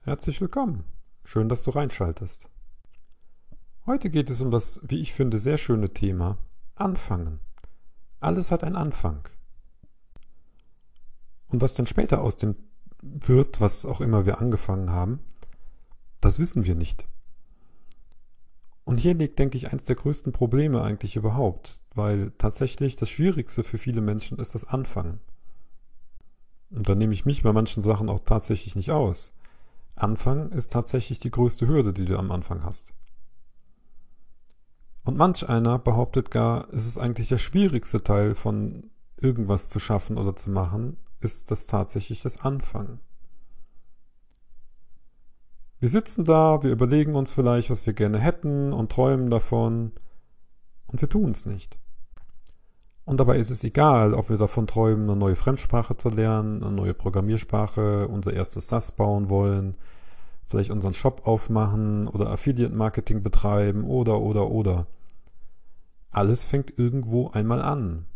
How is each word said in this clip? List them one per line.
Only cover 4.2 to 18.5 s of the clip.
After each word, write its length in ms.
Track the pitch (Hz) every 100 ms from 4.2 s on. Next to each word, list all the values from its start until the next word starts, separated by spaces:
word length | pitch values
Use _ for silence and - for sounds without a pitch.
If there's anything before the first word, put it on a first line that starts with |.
| 131
es 120 | 120
um 100 | 131
das, 300 | 117 - -
wie 180 | - 147
ich 140 | 160
finde, 240 | - 135 110
sehr 180 | 113 151
schöne 340 | - 117 101
Thema 460 | - 101 92 87 101 - - -
Anfangen. 640 | - 208 185 - 90 82 76 - - - - - - - -
Alles 320 | 156 180 175
hat 140 | 170
einen 100 | 160
Anfang. 480 | 180 156 - - 76 - - - - - - - - - - - - - - - - - - - - - - -
Und 160 | 123
was 120 | 127
dann 120 | - 120
später 360 | - 117 131
aus 160 | 123 -
dem 180 | 107 104 - - - -
wird, 600 | - 147 - 127 139 -
was 260 | 104 - -
auch 140 | -
immer 260 | 117 110 95
wir 140 | -
angefangen 500 | 120 104 - 95 92
haben, 300 | 87 92 131 - - - - - - - - - -
das 200 | - -
wissen 240 | 175 -
wir 100 | 90
nicht. 320 | 82 80 - - - - - - - - - - - - - - - -